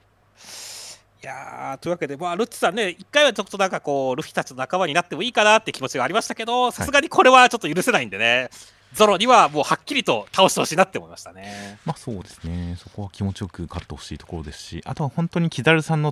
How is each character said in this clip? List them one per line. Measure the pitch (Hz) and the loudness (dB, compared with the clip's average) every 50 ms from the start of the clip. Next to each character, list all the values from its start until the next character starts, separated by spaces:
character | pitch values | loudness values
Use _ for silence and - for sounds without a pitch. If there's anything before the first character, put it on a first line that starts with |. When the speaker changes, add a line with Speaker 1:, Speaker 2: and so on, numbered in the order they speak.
| _ _ _ _ _ _ _ _ - - - - - - - - - - - - _ _ _ _ | _ _ _ _ _ _ _ _ -20 -20 -18 -16 -16 -16 -16 -16 -18 -18 -20 -20 _ _ _ _
Speaker 1:
い | - | -16
や | 135 131 131 139 135 123 123 139 135 135 | -14 -14 -14 -14 -14 -12 -10 -8 -8 -8
ー、 | - | -6
と | - 165 | -4 -4
い | |
う | |
わ | 175 170 | -4 -4
け | 160 | -4
で、 | 135 139 135 | -6 -6 -6
ま | 180 175 | -6 -4
あ、 | 170 | -2
ル | 180 240 | -4 -4
ッ | - | -4
チ | - - | -4 -2
さ | 254 175 | -2 0
ん | 180 | 0
ね、 | 240 214 180 | 0 -4 -4
一 | 170 - 190 _ | -4 -8 -8 _
回 | - 294 302 | 2 2 2
は | 269 | 2
ち | 208 - | 2 -2
ょ | 196 | -6
っ | - | -6
と | - | -2
な | 196 196 190 | -2 -2 -2
ん | |
か | 190 160 | -2 -4
こ | - 147 143 139 135 131 | -4 -4 -2 -2 -2 -2
う、 | 127 | -4
ル | 143 | -4
フ | 151 - | -6 -6
ィ | - | -6
た | 175 151 | -6 -6
ち | - | -6
の | 131 123 | -6 -10
仲 | 131 - - 185 | -6 -2 -2 0
間 | 190 | 0
に | 156 | 0
な | 143 175 | 0 -2
っ | - | -2
て | - 160 | -2 -6
も | 143 | -8
い | 208 247 | -6 -2
い | |
か | - 226 | 2 4
な | 214 208 214 220 | 4 6 4 4
っ | 214 | 2
て | - | -2
気 | - - | -8 -8
持 | 131 127 | -6 -6
ち | - | -4
が | 135 123 | -2 -2
あ | 139 | -2
り | |
ま | 175 226 | -2 -2
し | - - | -4 -4
た | 247 | -8
け | - 226 | -8 -6
ど、 | 226 240 247 247 | -4 -2 0 0
Speaker 2:
は | 240 | 0
い。 | |
Speaker 1:
さ | - - 196 | -2 -4 -2
す | - | 2
が | 269 285 | 2 2
に | 294 349 | 2 2
こ | - - | 4 6
れ | 381 262 | 8 10
は | 262 254 254 233 | 10 10 8 8
ち | - | 4
ょ | |
っ | 220 | 0
と | - 151 | -4 -4
許 | 147 180 | -2 -2
せ | - 262 | 0 2
な | 214 160 | 0 0
い | 127 | 0
ん | 101 | -2
で | 95 98 | -4 0
ね。 | 113 117 120 127 127 120 - - - - _ _ _ _ - | 2 2 2 2 0 -4 -10 -18 -20 -20 _ _ _ _ 2
ゾ | - 214 | 4 6
ロ | 208 196 | 6 6
に | 175 214 | 4 4
は | 254 247 208 170 143 | 6 6 8 6 6
も | 143 151 | 4 0
う | 131 | 0
は | - 160 | 0 0
っ | - - | -2 -2
き | - 294 | -4 -4
り | 269 - | -2 0
と | - 131 107 101 - | 0 0 -2 -2 -8
倒 | - - 190 175 | -6 -2 -2 -2
し | - | 0
て | - | -2
ほ | 135 | -4
し | - | -2
い | 156 | 0
な | 165 190 | 0 0
っ | - | 0
て | - - | -2 -12
思 | 85 80 | -12 -14
い | |
ま | 85 | -20
し | - - | -20 -20
た | - | -20
ね。 | 90 95 98 101 104 101 101 101 104 110 - | -20 -18 -16 -14 -14 -14 -14 -14 -14 -10 -6
Speaker 2:
ま | 160 160 | -6 -6
あ、 | |
そ | - - 131 | -6 -8 -10
う | 113 92 | -10 -10
で | 85 - | -10 -14
す | - - - | -16 -12 -10
ね。 | 82 85 87 87 87 85 87 | -8 -8 -6 -6 -8 -10 -10
そ | - - | -14 -16
こ | - - | -14 -12
は | 104 95 | -12 -12
気 | - - 101 | -8 -6 -4
持 | 98 | -4
ち | 95 - | -4 -6
よ | 104 92 | -10 -10
く | - - | -10 -10
勝 | 85 76 - 90 | -12 -10 -10 -12
っ | - | -12
て | - 78 | -12 -14
ほ | 73 | -14
し | - - 80 | -14 -14 -14
い | 76 | -14
と | - | -12
こ | - 87 | -12 -10
ろ | 82 73 | -10 -10
で | 73 | -12
す | 73 - | -14 -16
し、 | - - - 82 - | -16 -14 -14 -12 -10
あ | - 139 | -10 -8
と | - | -6
は | 156 131 | -6 -6
本 | - 170 170 170 | -4 -4 -4 -2
当 | - 175 | -2 -2
に | 170 160 | -2 -2
キ | - - 117 | -2 0 2
ザ | 156 | 4
ル | 160 160 | 4 4
さ | 151 - 160 | 2 0 0
ん | 151 | 0
の | 151 151 | 0 -2